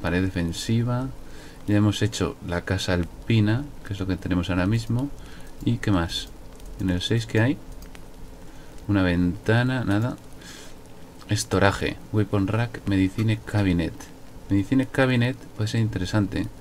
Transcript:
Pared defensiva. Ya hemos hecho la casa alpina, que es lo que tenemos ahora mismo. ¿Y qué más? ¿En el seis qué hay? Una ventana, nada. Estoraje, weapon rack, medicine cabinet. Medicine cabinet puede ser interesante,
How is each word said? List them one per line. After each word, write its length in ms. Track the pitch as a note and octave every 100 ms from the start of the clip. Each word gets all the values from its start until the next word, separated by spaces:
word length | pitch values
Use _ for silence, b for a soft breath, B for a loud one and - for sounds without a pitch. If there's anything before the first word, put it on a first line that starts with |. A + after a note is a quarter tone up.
Pared 220 | F2 F2
defensiva. 840 | F#2+ F#2 E2+ E2 - A#2 A#2 B2 C3 - - B B B -
Ya 80 | G#2
hemos 260 | G#2 G2+
hecho 360 | G#2 - F2 - E2+
la 140 | E2+
casa 320 | - F#2 -
alpina, 720 | F2+ E2+ - - A2+ G#2 A2+ C#3+ - -
que 80 |
es 60 | G2+
lo 80 | F#2+
que 80 | F2
tenemos 340 | - F#2 F2
ahora 160 | F2+ F#2
mismo. 440 | A2+ A2+ A#2 C#3+ - B B B B -
¿Y 120 | A#2
qué 140 | -
más? 380 | F#2+ E2+ - - - - - - -
¿En 100 | F#2
el 120 | F2
seis 240 | - A2+ A2+
qué 160 | A2
hay? 160 | A#2 D#3+ - - - - - - - - - B B B -
Una 160 | G2+
ventana, 800 | F#2 F2 F2+ G#2+ - A2+ B2 C3
nada. 320 | A2 G2+ B2 - - - B B B B - - - - -
Estoraje, 720 | G#2+ - F#2+ G2 F#2 - - -
weapon 340 | A2 G#2 G#2 G2
rack, 400 | A2 A#2+ - -
medicine 520 | G2 F#2+ - A2 A2 -
cabinet. 480 | G#2+ G2 F2 E2+ - - - - - -
Medicine 380 | G2 G2+ C3 B2+
cabinet 500 | - C3 B2+ A#2+ C3+ - -
puede 100 | A2
ser 140 | A#2
interesante, 640 | A2 F#2 F2+ G#2+ G2 - - -